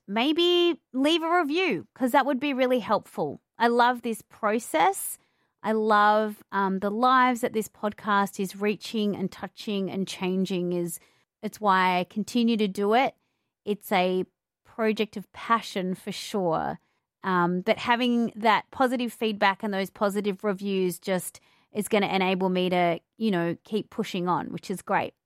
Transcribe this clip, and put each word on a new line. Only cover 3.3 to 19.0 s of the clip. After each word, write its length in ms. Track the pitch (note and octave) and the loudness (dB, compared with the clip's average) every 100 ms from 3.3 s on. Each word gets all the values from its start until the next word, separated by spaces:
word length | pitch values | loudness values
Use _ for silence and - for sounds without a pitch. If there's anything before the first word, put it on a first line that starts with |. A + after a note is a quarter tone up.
| - _ - | -6 _ 0
I 100 | A#3 | 2
love 320 | A#3+ A#3+ B3 | 4 2 2
this 200 | A#3 A3 | -4 -8
process. 960 | - - G#3+ A#3 - G#3 F4 G4 - - _ _ _ _ | -10 -6 -2 -2 -2 2 2 2 -8 -12 _ _ _ _
I 80 | G#3+ | -2
love, 720 | A3 G#3+ G#3 G#3 G#3+ G#3+ G#3 _ | 0 4 4 6 4 0 -6 _
um, 280 | G3 G3 F#3+ | -2 0 0
the 120 | G3+ | -2
lives 480 | G#3 B3+ C4 B3+ A#3+ | 0 4 4 4 2
that 140 | B3 | -2
this 160 | A3 G#3 | -2 -6
podcast 680 | - G#3+ - A3 G3+ G3+ - | -6 -6 -4 0 2 2 -2
is 160 | F#3+ G3 | -6 -2
reaching 560 | G#3 G3+ - A3+ G#3 F#3+ | -2 -2 -6 -2 -2 -2
and 160 | F#3 | -6
touching 580 | - F#3+ - - G3+ F#3 | -6 -14 -10 -6 -4 -4
and 160 | F#3+ F#3 | -4 -6
changing. 680 | - F#3 F#3 F#3 F#3 F3 | -4 -2 0 0 -2 -2
Is, 260 | F3 F3 - - _ _ _ | -2 -4 -8 -16 _ _ _
it's 200 | G#3+ - | -12 -2
why 380 | G#3 F#3 F#3 F3+ | 2 4 4 2
I 40 | |
continue 540 | F3+ G#3+ G3 A#3+ A#3 A3+ | -2 -6 -2 2 2 2
to 100 | G#3+ | 0
do 260 | F#3+ G3+ | 0 2
it. 220 | A#3 C4+ - _ _ _ _ G#3 | 2 2 -4 _ _ _ _ -8
It's 260 | G3+ - | -6 -2
a 320 | F#3+ F#3 F#3 - _ _ _ | 0 2 0 -4 _ _ _
project 540 | _ - A3 G#3+ G#3+ G#3 | _ -4 -2 0 -4 -6
of 120 | F#3 | -14
passion 600 | - - A#3 - G#3 F#3 | -14 -2 -2 0 -4 -4
for 200 | F#3 - | -6 -8
sure. 680 | - - G#3+ F3 D#3+ C#3+ - _ _ _ _ | -10 -6 -2 0 0 -2 -8 _ _ _ _
Um, 380 | F#3+ F3+ F3 F3+ | -2 2 2 0
but 200 | F3+ G#3+ | 0 -2
having 520 | - A#3 B3 A#3+ A#3 | 2 2 2 2 0
that 300 | G#3+ A3+ G3 - | 0 2 2 -2
positive 400 | - B3+ B3+ | 0 0 0